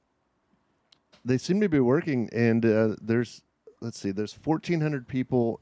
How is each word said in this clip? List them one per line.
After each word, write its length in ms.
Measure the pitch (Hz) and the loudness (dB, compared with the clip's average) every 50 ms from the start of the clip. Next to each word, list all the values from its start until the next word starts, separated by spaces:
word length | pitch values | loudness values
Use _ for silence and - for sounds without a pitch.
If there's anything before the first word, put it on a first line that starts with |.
| _ _ _ _ _ _ _ _ _ _ _ _ _ _ _ _ _ _ _ _ _ _ _ _ - | _ _ _ _ _ _ _ _ _ _ _ _ _ _ _ _ _ _ _ _ _ _ _ _ -2
they 140 | 117 131 127 | -2 -2 0
seem 220 | - - 180 208 | 0 0 0 0
to 80 | 214 196 | 0 2
be 120 | 156 139 | 2 4
working, 480 | 127 120 131 165 165 165 139 123 110 - - | 4 4 2 2 0 -2 -2 -2 -2 -2 0
and, 320 | 117 117 117 113 117 113 | 2 4 4 4 4 4
uh, 320 | 113 107 110 110 110 98 - | 4 4 4 2 2 0 -4
there's, 420 | - 110 113 120 120 - - - _ _ _ _ _ - - - | -4 -2 0 0 -2 -4 -8 -20 _ _ _ _ _ -20 -20 -14
let's 180 | - 117 - - | -14 -12 -12 -8
see, 120 | - 101 | -6 -6
there's 220 | 95 101 107 101 - | -4 -4 -6 -8 -8
fourteen 480 | - - 143 160 156 - - 175 160 | -8 -4 -2 -2 -2 -2 -2 -2 0
hundred 260 | 151 151 151 135 120 - | 0 -2 -2 -4 -8 -6
people 520 | - 127 127 - 135 123 117 113 - - | -4 -4 -4 0 0 0 0 0 -2 -6